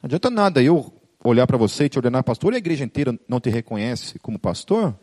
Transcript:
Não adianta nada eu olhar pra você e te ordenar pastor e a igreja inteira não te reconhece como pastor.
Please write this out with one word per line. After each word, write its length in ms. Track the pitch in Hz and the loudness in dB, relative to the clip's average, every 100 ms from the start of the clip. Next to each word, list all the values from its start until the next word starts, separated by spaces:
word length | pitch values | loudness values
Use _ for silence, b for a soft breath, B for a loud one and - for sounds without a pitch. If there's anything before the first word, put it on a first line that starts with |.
Não 60 | 147 | -4
adianta 240 | 139 254 | -2 -2
nada 320 | 233 202 147 | 2 2 4
eu 300 | 127 170 - _ _ _ | 4 4 0 _ _ _
olhar 220 | 120 120 127 | 2 4 4
pra 100 | 131 | 2
você 300 | 110 - 143 | 2 2 0
e 20 | |
te 100 | - | 0
ordenar 240 | 123 127 | 0 0
pastor 300 | 127 117 180 | -2 -2 0
e 40 | 247 | -2
a 20 | |
igreja 260 | 175 156 | -2 -4
inteira 340 | 131 - 143 117 _ | -4 -2 -2 -4 _
não 140 | 147 | -4
te 100 | 120 | -2
reconhece 680 | 113 110 107 110 117 - - | -4 -4 -6 -4 -6 -10 -14
como 180 | - 107 | -10 -6
pastor. 560 | 101 85 - 214 196 98 | -4 -6 -2 0 0 -4